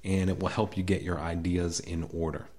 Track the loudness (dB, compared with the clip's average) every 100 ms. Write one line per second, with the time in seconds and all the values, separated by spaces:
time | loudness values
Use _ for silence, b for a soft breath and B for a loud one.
0 | 2 2 4 2 0 2 0 0 2 2
1 | 2 -2 0 0 2 2 2 -2 -4 -4
2 | -4 -2 -2 -2 -8